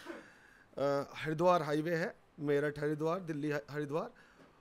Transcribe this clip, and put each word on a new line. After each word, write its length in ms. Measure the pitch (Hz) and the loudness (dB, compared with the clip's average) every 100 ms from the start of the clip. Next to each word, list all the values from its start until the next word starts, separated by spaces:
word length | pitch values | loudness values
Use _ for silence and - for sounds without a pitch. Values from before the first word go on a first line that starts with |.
| - 277 - - - - - - | -12 -14 -14 -20 -20 -20 -14 -2
अ, 260 | 135 139 135 - | 2 2 -2 -6
हरिद्वार 480 | 147 160 175 180 | -4 2 6 6
हाईवे 320 | 151 151 156 165 | 4 0 2 0
है, 200 | 185 - - - | -2 -6 -20 -8
मेरठ 400 | 147 143 147 147 | 2 2 2 0
हरिद्वार, 400 | 151 151 156 175 | -2 0 0 -2
दिल्ली 320 | 175 156 151 | -4 -4 -2
ह-, 80 | 147 - | -2 -4
हरिद्वार, 400 | 143 147 151 233 - - - - - | -6 -4 -4 -4 -12 -20 -20 -20 -20